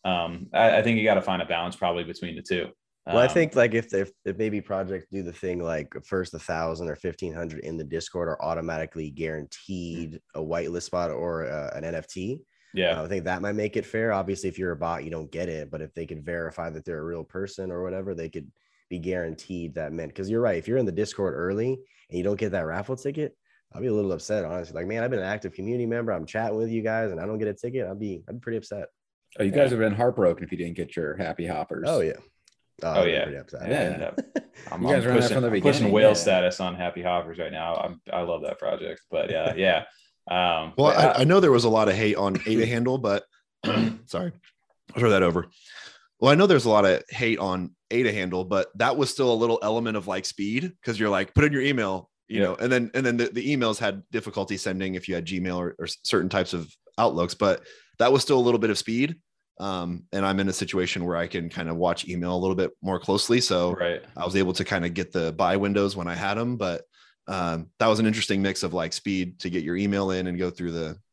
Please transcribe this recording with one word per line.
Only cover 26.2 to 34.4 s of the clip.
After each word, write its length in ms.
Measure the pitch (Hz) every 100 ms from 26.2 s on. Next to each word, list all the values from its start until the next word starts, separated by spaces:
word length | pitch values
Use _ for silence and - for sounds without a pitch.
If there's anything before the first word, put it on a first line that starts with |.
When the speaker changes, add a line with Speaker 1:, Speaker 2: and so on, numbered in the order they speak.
| 78
Speaker 2:
chatting 300 | 107 113 110
with 140 | 113
you 120 | 113
guys 280 | 110 110 110
and 80 | 85
I 60 | 95
don't 120 | 107
get 100 | 107
a 60 |
ticket. 320 | 98 120 127 92
I'd 120 | 101
be, 240 | 107 87 -
I'd 80 | 120
be 40 |
pretty 160 | 120 113
upset. 300 | - 104 - _ _ _ _ -
Speaker 3:
Oh, 40 |
you 60 | 101
guys 140 | 143 135
Speaker 1:
Yeah. 0 |
Speaker 3:
have 80 | 120
been 140 | 110
heartbroken 480 | 104 123 120 90 -
if 80 | 85
you 60 | 85
didn't 180 | 85 85
get 200 | 82 -
your 200 | 76 85
Happy 300 | 85 80 85
Hoppers. 380 | 78 - - 143
Speaker 2:
Oh, 140 | 156
yeah. 120 | 80 - - _ _ _ _ -
Oh, 60 | 82
Speaker 1:
Oh, 60 | 80
Speaker 2:
I'd 40 |
be 60 | 87
Speaker 1:
yeah. 120 | 76
Speaker 2:
pretty 140 | 73 69
upset. 300 | - 62 82
Speaker 3:
Yeah. 300 | 139 90 76
Speaker 1:
Yeah. 440 | - - - 269